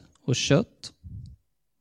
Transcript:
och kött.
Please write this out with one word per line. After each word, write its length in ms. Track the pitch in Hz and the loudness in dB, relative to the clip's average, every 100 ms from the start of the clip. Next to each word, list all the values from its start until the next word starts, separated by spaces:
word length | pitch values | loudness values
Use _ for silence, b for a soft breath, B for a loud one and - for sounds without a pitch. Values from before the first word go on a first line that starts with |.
| - _ - | -20 _ -2
och 100 | 123 | 0
kött. 580 | - 139 - _ - _ - - - - _ _ _ _ | 4 4 2 _ -20 _ -16 -14 -16 -20 _ _ _ _